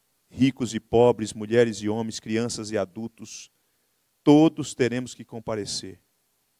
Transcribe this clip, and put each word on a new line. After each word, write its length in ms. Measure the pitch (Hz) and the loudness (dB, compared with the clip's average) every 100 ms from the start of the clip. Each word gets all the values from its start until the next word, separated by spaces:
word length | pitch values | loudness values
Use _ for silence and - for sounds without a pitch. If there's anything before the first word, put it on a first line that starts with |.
| _ _ _ | _ _ _
ricos 440 | - 131 - 117 | 0 0 0 -6
e 60 | 110 | -6
pobres, 520 | - 113 123 110 107 | 0 4 4 4 -4
mulheres 500 | 110 104 117 120 101 | -8 0 2 2 0
e 60 | 104 | -4
homens, 320 | 110 113 - | -4 -6 -8
crianças 500 | - 110 117 113 107 | -6 -4 -4 -8 -6
e 80 | 107 | -6
adultos, 720 | 92 113 113 _ - - - _ _ _ _ _ _ _ | -6 -8 -14 _ -20 -20 -20 _ _ _ _ _ _ _
todos 520 | - 147 160 156 139 - | 6 8 6 2 -10 -2
teremos 380 | 123 120 123 | -2 -2 -8
que 100 | - | -14
comparecer. 800 | 113 117 117 110 98 - 95 95 _ _ _ _ _ | -16 -14 -8 -8 -6 -8 -10 -20 _ _ _ _ _